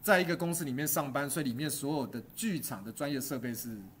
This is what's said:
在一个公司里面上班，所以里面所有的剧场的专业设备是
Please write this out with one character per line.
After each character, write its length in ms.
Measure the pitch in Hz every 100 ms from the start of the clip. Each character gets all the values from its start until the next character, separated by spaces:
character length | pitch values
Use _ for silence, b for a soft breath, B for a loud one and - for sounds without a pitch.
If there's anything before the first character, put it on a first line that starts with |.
在 200 | - 262
一 20 |
个 100 | 170
公 200 | 170 170
司 100 | 165
里 80 | 147
面 160 | 127 151
上 240 | 170 143
班， 180 | 139 143
所 120 | 165
以 20 |
里 100 | 139
面 160 | 117 151
所 280 | - 139 151
有 100 | 120
的 140 | 120 -
剧 240 | - 226 160
场 240 | - 104
的 80 | 104
专 220 | 110 147
业 80 | 139
设 180 | 127 135
备 160 | 120
是 240 | 117 120 107 95 -